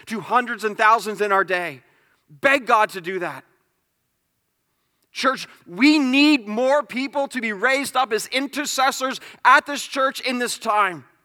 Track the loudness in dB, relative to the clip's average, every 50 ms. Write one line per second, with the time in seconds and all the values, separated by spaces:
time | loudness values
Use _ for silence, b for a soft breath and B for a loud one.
0 | B -10 -10 -10 -4 0 0 0 0 0 -6 -6 -6 -6 0 4 6 6 6 4
1 | 2 -4 -4 -2 0 2 2 2 2 0 -2 -4 -4 -6 -10 -14 _ _ _ _
2 | _ _ _ _ _ _ -14 -2 2 2 2 2 2 2 4 4 4 2 -2 -8
3 | -8 -8 -6 -6 -8 -8 -10 -12 -18 _ _ _ _ _ _ _ _ _ _ _
4 | _ _ _ _ _ _ _ _ _ _ _ _ _ _ _ _ _ _ _ _
5 | _ _ _ -2 -2 -2 -2 -2 -8 b b b b -14 -2 2 4 4 4 4
6 | 2 2 2 4 4 4 4 2 0 -6 -4 -2 2 2 2 2 0 -2 -6 -8
7 | -8 -4 -4 -4 -4 -4 -6 -6 -6 -6 -4 -2 0 0 0 0 -2 -2 -2 -2
8 | -2 0 -2 -4 -4 -4 -4 -4 -4 -4 -6 -6 -6 -4 -2 0 0 0 0 -2
9 | -4 -6 -6 -8 B B B B B 6 6 6 4 0 -6 -8 -8 -6 -4 -2
10 | -2 -2 -2 -4 -6 -4 -4 -2 -4 -4 -6 -6 -4 0 0 2 0 0 -2 -8
11 | -14 _ _ _